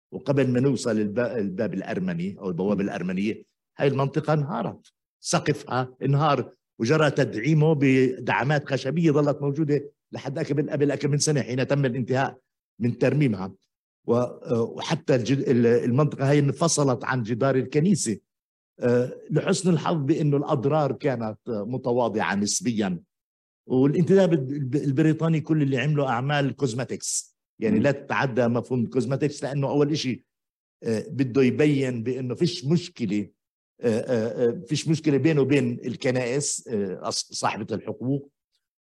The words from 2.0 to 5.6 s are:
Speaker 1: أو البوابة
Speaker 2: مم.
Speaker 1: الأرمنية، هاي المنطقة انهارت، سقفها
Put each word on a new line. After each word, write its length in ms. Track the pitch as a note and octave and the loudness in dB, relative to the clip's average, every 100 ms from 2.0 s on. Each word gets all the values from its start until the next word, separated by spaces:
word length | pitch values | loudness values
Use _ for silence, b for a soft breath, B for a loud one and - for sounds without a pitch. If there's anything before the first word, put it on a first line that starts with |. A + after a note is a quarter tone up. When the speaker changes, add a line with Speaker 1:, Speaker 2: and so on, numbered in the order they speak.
| F2+ E2+ F#2 G2+ | -4 -4 -6 -6
Speaker 1:
أو 100 | F#2+ | -6
البوابة 340 | E2+ F#2+ G2+ | -2 0 0
Speaker 2:
مم. 60 | G2 | -2
Speaker 1:
الأرمنية، 540 | G2+ F#2 F#2 G#2 - - _ _ - | -4 -4 -2 -2 -4 -12 _ _ -2
هاي 100 | C#3 | 0
المنطقة 440 | C3 C3+ D#3 D3+ | 0 -2 -2 0
انهارت، 600 | D#3 C#3 B2 - F#2+ _ _ _ _ | 0 0 -4 -6 -8 _ _ _ _
سقفها 720 | - E3 D#3+ C#3+ | -4 -2 0 -4